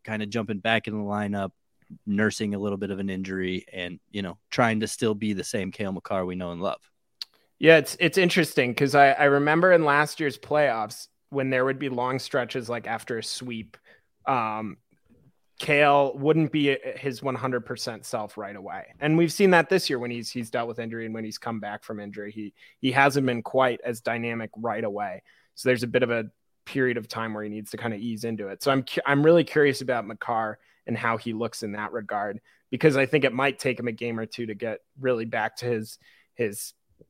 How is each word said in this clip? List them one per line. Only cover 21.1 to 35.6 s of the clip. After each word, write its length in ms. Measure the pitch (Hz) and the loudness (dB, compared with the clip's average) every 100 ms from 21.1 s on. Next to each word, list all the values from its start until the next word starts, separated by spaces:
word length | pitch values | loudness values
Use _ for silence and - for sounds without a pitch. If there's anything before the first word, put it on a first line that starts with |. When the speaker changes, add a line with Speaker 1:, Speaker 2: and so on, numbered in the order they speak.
Speaker 2:
when 120 | 113 110 | -8 -8
he's 120 | - | -10
come 220 | 117 110 | -8 -8
back 240 | 104 104 | -8 -12
from 160 | - 107 | -10 -12
injury, 320 | 104 104 104 | -12 -12 -12
he, 220 | 107 104 - - - | -10 -14 -14 -20 -4
he 140 | 131 | 0
hasn't 320 | 127 139 139 127 | 4 6 4 0
been 180 | 117 | 0
quite 380 | - 131 127 120 | 0 2 2 0
as 160 | 123 113 | -6 -6
dynamic 520 | 117 117 117 117 110 107 | -4 -4 -4 -6 -8 -8
right 300 | 117 107 110 | -6 -4 -4
away. 360 | 101 101 92 _ _ _ - | -4 -6 -8 _ _ _ -4
So 120 | 127 | 0
there's 160 | 123 | 0
a 40 | 120 | 2
bit 140 | 123 | 0
of 100 | 117 | 2
a 200 | 117 107 _ _ _ | -2 -4 _ _ _
period 320 | - 139 127 117 | -8 -2 0 -2
of 140 | 107 | -6
time 240 | 113 113 | -8 -6
where 100 | 107 | -6
he 60 | 107 | -8
needs 220 | 107 104 | -10 -12
to 60 | 107 | -8
kinda 200 | 120 104 | -6 -6
ease 260 | 117 107 | -6 -6
into 240 | 117 110 98 | -6 -6 -8
it. 160 | 95 | -4
So 80 | 143 | 0
I'm 120 | 135 | 0
cu-, 180 | 127 - 139 | 0 -4 0
I'm 160 | 143 | 4
really 220 | 156 170 | 6 6
curious 380 | - 156 143 131 | 6 4 2 2
about 260 | 131 120 104 | -2 -4 -4
Makar 520 | 110 - 113 110 107 _ _ - | -8 -4 -2 -2 -6 _ _ -8
and 100 | 113 | -2
how 200 | 117 113 | -2 -2
he 160 | 117 | -4
looks 280 | 110 113 - | -4 -6 -6
in 120 | 110 | -8
that 180 | 104 104 | -6 -6
regard, 480 | 117 101 104 104 104 _ _ - | -6 -6 -4 -4 -8 _ _ -8
because 260 | 127 160 135 | 2 4 4
I 100 | 131 | 2
think 200 | 151 135 | 2 2
it 80 | |
might 260 | 120 139 131 | 2 0 0
take 180 | 131 120 | -4 -2
him 120 | 120 | -4
a 20 | |
game 260 | 110 117 113 | -4 -6 -6
or 80 | 110 | -8
two 200 | - 113 | -8 -8
to 100 | 104 | -6
get 240 | 117 104 _ - | -8 -8 _ -6
really 280 | 131 117 113 | -2 0 -2
back 320 | 113 110 | -2 -4
to 80 | - | -4